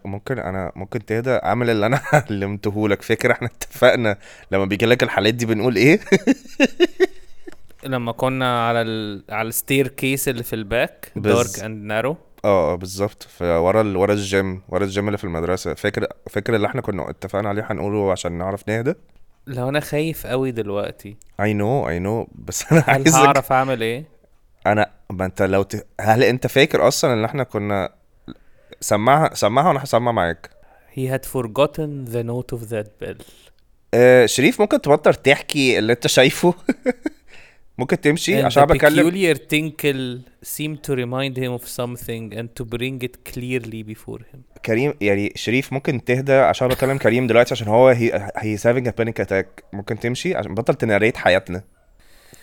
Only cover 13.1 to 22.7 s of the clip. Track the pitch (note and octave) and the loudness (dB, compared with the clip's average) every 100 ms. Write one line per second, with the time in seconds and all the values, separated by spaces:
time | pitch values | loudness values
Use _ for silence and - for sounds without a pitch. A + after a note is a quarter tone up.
13.1 | - - - F2 E2+ F2 G#2+ G#2+ F#2+ G2+ | -6 -20 -6 0 2 4 2 2 0 2
14.1 | G#2 G2 G2 F#2+ F#2 - F#2 G2+ G2 G#2 | 0 0 0 -2 -6 -6 -4 -2 -2 -4
15.1 | G2+ F#2+ E2 E2+ F2+ E2+ - - A2 G#2 | -4 -6 -4 -2 -4 -4 -4 -4 -4 -6
16.1 | - - G#2+ G2+ A2+ G#2 C3 - F#2+ - | -10 -8 -6 -2 0 0 -4 -6 -6 -8
17.1 | - F#2+ G2 G#2+ G2+ G#2+ G2 G2 G#2+ G2 | -10 -6 -4 -4 -4 -6 -6 -4 -2 0
18.1 | F2+ F2 E2+ F#2 G2 - A2 A#2+ F#3 - | -2 -4 -6 -6 -6 -4 -4 -2 -6 -10
19.1 | - - _ - B2+ B2+ D3 D3 D3+ D#3+ | -20 -20 _ -12 -6 -4 -4 -2 -4 -4
20.1 | D3+ G#2 B2+ C3 A2+ G#2 G2+ G2+ - G2+ | -6 -4 -4 -2 -4 -4 -4 -6 -10 -18
21.1 | A2 - - G#2 G#2 G#2 C3+ B1+ E2+ F#2 | -20 -16 -4 -2 0 0 0 -2 -2 -2
22.1 | A2+ - - - - - | -4 -6 -12 -10 -8 4